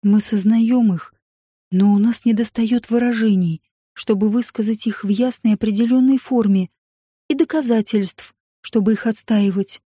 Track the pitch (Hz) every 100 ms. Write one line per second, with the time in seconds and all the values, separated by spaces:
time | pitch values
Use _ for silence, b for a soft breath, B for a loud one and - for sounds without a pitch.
0 | 202 208 - 208 196 226 226 247 226 175
1 | - _ _ _ _ _ _ 185 202 202
2 | 220 233 240 220 233 - 226 240 - 233
3 | 240 226 220 196 175 160 _ _ _ -
4 | - 202 214 226 240 - 214 220 226 202
5 | 196 202 254 240 220 208 220 202 233 254
6 | 262 269 - 247 220 196 185 _ _ _
7 | _ _ _ 277 320 320 254 233 214 214
8 | 190 - - _ _ _ - 226 202 220
9 | 226 214 - 214 202 190 196 - _